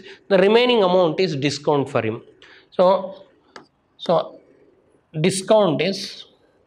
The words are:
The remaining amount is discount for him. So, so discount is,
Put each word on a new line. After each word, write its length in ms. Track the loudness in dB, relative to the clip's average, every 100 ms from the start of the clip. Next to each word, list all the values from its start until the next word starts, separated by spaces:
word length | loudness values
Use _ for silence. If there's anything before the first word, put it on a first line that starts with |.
| -14 -14 -2
The 100 | 2
remaining 440 | 4 4 2 2
amount 380 | 2 2 2 0
is 160 | -4 -2
discount 540 | -4 -4 -2 -2 -2
for 100 | -4
him. 220 | -4 -8 -12 _ -20 -20 _
So, 560 | 0 2 2 -4 -16 -20 _ _ -20 _ _ _ _
so 420 | -2 -2 -4 -14 _ _ _ _ _ _ _ -4
discount 640 | -2 -2 0 2 2 -2
is, 420 | -4 -8 -12 -18 -20 _ _ _